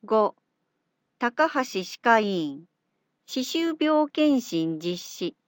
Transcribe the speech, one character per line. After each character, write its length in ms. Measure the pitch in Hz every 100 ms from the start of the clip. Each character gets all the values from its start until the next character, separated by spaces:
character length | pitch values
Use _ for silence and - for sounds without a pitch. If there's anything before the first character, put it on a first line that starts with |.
五、 320 | 214 220 208 - _ _ _ _ _ _ _ _
高 320 | 240 240 320
橋 340 | 302 254 190
歯 160 | 180 -
科 200 | 233 226
医 260 | 208 190 151
院、 200 | 139 165 _ _ _ _ _ _
歯 180 | -
周 320 | 254 320 330 320
病 320 | 302 302 302
検 320 | - 302 269
診 380 | - 165 165 160
実 180 | 170 175
施。 380 | - - 175 -